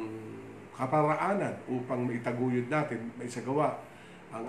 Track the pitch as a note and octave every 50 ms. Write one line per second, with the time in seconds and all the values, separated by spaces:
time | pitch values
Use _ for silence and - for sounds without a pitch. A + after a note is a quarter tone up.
0 | A2 A2 A2 A2 A2 - - - - - - - - - - - C3 B2+ D#3 D3+
1 | D3 D3+ D3+ D#3 E3 F3+ G3+ F#3+ D#3+ A2+ G2+ G2 - - B2 B2+ B2 - C3 B2
2 | B2 B2+ A#2+ A#2+ B2 C3+ A#2+ A#2+ B2+ B2+ B2 B2 A#2+ A#2+ D3 D3+ C#3+ - A#2+ A2
3 | A2+ A#2 - B2 A#2+ A#2+ - A#2+ G#2+ B2 C#3 D3+ D3 - - - - - - -
4 | - - - - - - - A2+ A2+